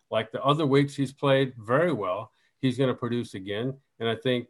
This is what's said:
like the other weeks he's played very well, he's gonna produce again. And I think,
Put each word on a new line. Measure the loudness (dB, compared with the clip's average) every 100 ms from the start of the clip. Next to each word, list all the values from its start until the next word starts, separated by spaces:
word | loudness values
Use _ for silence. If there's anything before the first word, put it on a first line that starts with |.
| -4
like | -2 -2
the | -2
other | 2 2 4
weeks | 4 2 -2
he's | -6
played | -2 2 4 2 -4
very | -2 2 2
well, | 0 -2 -4 -8 _ _ -4
he's | -2 0
gonna | 0
produce | 0 -4 -4 -6
again. | -10 -8 -6 -6 -8 _ -6
And | -4
I | -2
think, | 0 -2 -2